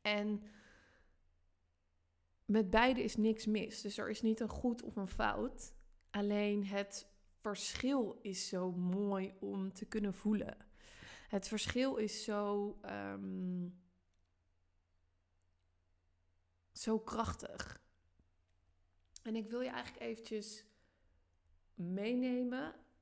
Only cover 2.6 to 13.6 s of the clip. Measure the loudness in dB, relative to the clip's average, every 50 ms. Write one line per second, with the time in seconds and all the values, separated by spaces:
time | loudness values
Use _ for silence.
2.6 | 6 8 8 8 8 8 6 4 2 0 2 4 4 4 4 2 2 2 2 2
3.6 | 2 0 -6 -6 -6 -6 -6 -4 -4 -4 -4 2 4 2 4 4 0 -4 -4 0
4.6 | 0 0 0 0 -4 -6 -4 -4 -4 -2 0 2 2 2 2 2 -2 -2 -4 -6
5.6 | -12 -14 -14 -18 -20 -20 -20 -20 _ _ -4 0 2 2 4 4 4 4 4 2
6.6 | 2 0 0 -2 -2 -2 -4 -10 -10 -10 -20 -20 _ -20 -20 _ -6 -4 -4 -2
7.6 | -4 -4 -2 0 2 2 4 4 2 0 -2 -6 -6 -6 -4 -4 -4 -2 0 0
8.6 | 0 0 0 0 0 2 2 2 2 2 2 0 0 -2 -6 -6 -6 -4 -2 -2
9.6 | -2 -4 -4 -8 -10 -4 -2 0 0 0 -2 0 2 2 2 2 2 -2 -6 -12
10.6 | -14 -20 -20 -20 -20 -20 -20 -18 -18 -16 -16 -18 -12 -2 -2 -2 0 0 -4 -2
11.6 | -2 0 2 2 4 2 2 2 0 -2 -2 -4 -4 -2 0 0 2 2 2 2
12.6 | 0 0 -4 -6 -8 -8 -6 -4 -4 -6 -6 -6 -6 -4 -4 -2 -2 -2 -2 -2